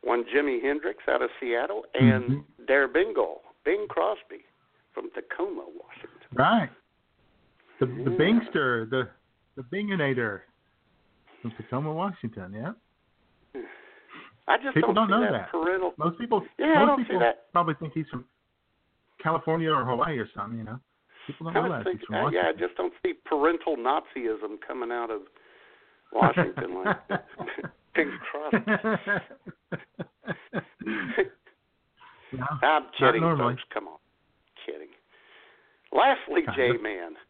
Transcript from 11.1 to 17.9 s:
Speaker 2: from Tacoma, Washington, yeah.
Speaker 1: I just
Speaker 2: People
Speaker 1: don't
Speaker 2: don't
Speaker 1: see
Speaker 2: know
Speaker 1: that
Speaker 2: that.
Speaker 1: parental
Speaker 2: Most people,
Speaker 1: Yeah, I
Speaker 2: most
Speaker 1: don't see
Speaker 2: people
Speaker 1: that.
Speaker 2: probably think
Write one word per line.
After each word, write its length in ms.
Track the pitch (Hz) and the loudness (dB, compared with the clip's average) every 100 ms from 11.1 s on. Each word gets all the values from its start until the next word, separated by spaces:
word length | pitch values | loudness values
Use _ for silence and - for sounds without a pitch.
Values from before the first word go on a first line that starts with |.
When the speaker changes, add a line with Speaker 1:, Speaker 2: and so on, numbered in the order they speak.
| _ _ - | _ _ -12
Speaker 2:
from 80 | 120 117 | -12 -10
Tacoma, 360 | 110 123 156 | -6 -4 -4
Washington, 600 | 156 196 175 117 107 92 | -4 -4 -4 -10 -10 -12
yeah. 180 | 101 139 226 _ _ _ _ _ _ _ 135 - - - - _ - - _ - | -8 -10 -10 _ _ _ _ _ _ _ -14 -14 -16 -20 -20 _ -20 -20 _ 0
Speaker 1:
I 100 | - | 0
just 120 | 277 | 2
Speaker 2:
People 200 | - - | 2 2
Speaker 1:
don't 140 | 196 214 | 4 4
Speaker 2:
don't 120 | 208 | 4
Speaker 1:
see 40 | 208 | 2
Speaker 2:
know 60 | |
Speaker 1:
that 60 | 113 | 0
Speaker 2:
that. 120 | - | -4
Speaker 1:
parental 420 | 170 165 185 185 - | -2 0 0 -2 -2
Speaker 2:
Most 200 | 156 170 | -4 -2
people, 240 | 233 214 - - | 0 0 -2 -2
Speaker 1:
Yeah, 80 | 294 | 4
I 120 | 311 | 6
Speaker 2:
most 40 | 285 | 6
Speaker 1:
don't 100 | 277 | 4
see 40 | 233 | 0
Speaker 2:
people 140 | - | 2
Speaker 1:
that. 320 | 117 - - | 2 0 -2
Speaker 2:
probably 220 | 175 170 | 0 2
think 180 | 151 160 | -2 -4